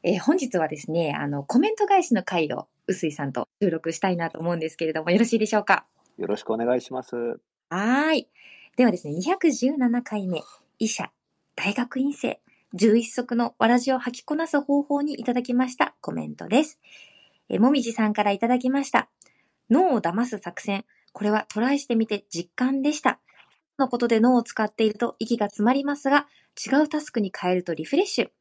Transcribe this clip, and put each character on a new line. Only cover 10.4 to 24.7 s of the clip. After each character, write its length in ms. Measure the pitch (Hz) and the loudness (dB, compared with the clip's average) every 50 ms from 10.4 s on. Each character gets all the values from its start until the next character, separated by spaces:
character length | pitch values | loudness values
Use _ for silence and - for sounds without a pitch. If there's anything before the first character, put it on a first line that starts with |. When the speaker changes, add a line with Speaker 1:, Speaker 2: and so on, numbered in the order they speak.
| - - - _ _ _ _ _ | -6 -10 -20 _ _ _ _ _
Speaker 1:
医 80 | 117 | -4
者、 240 | 110 - - - - _ _ _ _ _ _ _ _ _ | -4 -4 -6 -8 -10 _ _ _ _ _ _ _ _ _
大 180 | - - 202 208 | -6 -4 -4 -2
学 240 | - 247 247 - 254 | -2 -4 -4 -2 -2
院 140 | 269 285 | -2 -2
生、 280 | 285 - - - - - _ _ _ _ _ _ | -2 -2 -4 -6 -6 -6 _ _ _ _ _ _
十 240 | - 175 202 226 214 | -2 2 4 6 6
一 100 | 233 226 | 4 2
足 280 | - - - 240 - 240 | 0 -6 -6 -6 -2 -2
の 220 | 233 240 233 _ _ | -2 -2 -2 _ _
わ 80 | 226 | 2
ら 140 | 226 247 247 | 4 4 4
じ 120 | 247 269 | 2 0
を 60 | 262 254 | -2 -2
履 140 | 254 247 | -2 -8
き 80 | 247 - | -10 -10
こ 160 | _ - 302 | _ -6 -4
な 100 | 311 330 | -4 -2
す 140 | 320 - 285 | 0 -2 -2
方 220 | 285 - 285 285 | 0 2 0 0
法 200 | 285 _ 285 285 | 2 _ -2 -2
に 120 | 285 302 285 | -2 -2 -4
い 100 | - 220 | -4 -4
た 80 | 247 | -2
だ 100 | 240 247 | -2 -2
き 120 | 247 254 247 | -2 0 0
ま 120 | 247 254 | 0 0
し 80 | 254 254 | -2 -2
た 200 | _ - - _ _ | _ -4 -4 _ _
コ 120 | - - | -10 -8
メ 140 | - 165 156 | -6 -6 -8
ン 100 | 151 147 | -8 -10
ト 100 | - 165 | -12 -6
で 160 | - - - | 2 2 2
す。 160 | - - - _ _ _ - - - _ _ _ _ _ _ _ _ _ | 2 2 -6 _ _ _ -20 -20 -20 _ _ _ _ _ _ _ _ _
え 80 | - | 0
ー、 40 | - | 2
も 120 | 214 262 | 4 4
み 100 | 294 277 | 4 2
じ 100 | 233 233 | 0 -2
さ 140 | 226 - 220 | -2 0 0
ん 60 | 214 | 0
か 100 | 208 214 | 0 0
ら 80 | 208 208 | 0 0
い 80 | 202 196 | 0 0
た 80 | 226 | 0
だ 140 | 233 254 247 | 0 0 0
き 100 | 247 254 | 0 0
ま 140 | 269 277 277 | -2 -2 -2
し 80 | - | 2
た。 160 | - - - _ _ _ - _ _ _ _ _ _ _ _ _ | 0 0 0 _ _ _ -20 _ _ _ _ _ _ _ _ _
脳 240 | 220 302 381 359 294 | 4 4 6 4 2
を 60 | 214 | 2
騙 240 | - 170 175 214 247 | 0 -2 -2 -2 -2
す 120 | 247 226 190 | -4 -6 -8
作 240 | - 180 - - | -10 -12 -12 -8
戦。 220 | - - 196 196 - _ _ _ _ _ | -6 -6 -6 -6 -8 _ _ _ _ _
こ 120 | _ - 202 | _ -4 -2
れ 60 | 208 | 0
は 160 | 214 214 - _ | 0 0 -2 _
ト 100 | - 208 | -4 -2
ラ 140 | 233 254 | 0 0
イ 60 | 285 285 | 0 -2
し 60 | - | -2
て 100 | - 240 | 0 0
み 100 | 220 220 | 0 0
て 200 | - 214 202 _ _ | 0 -2 -6 _ _
実 220 | - 165 175 _ _ | -8 -8 -8 _ _
感 260 | - 254 262 269 269 | -2 0 0 0 0
で 100 | 269 294 | 0 -2
し 80 | 302 302 | -2 0
た。 180 | - - - _ _ _ _ _ - _ _ _ _ _ _ | -2 -2 -2 _ _ _ _ _ -20 _ _ _ _ _ _
の 120 | - 269 247 | -2 -2 0
こ 100 | - 240 | 0 0
と 80 | 240 | 2
で 140 | 240 240 220 | 2 4 4
脳 160 | 220 247 254 | 6 6 6
を 80 | 247 240 | 4 2
使 180 | - - - | 0 -4 -4
っ 100 | 214 214 | -4 -4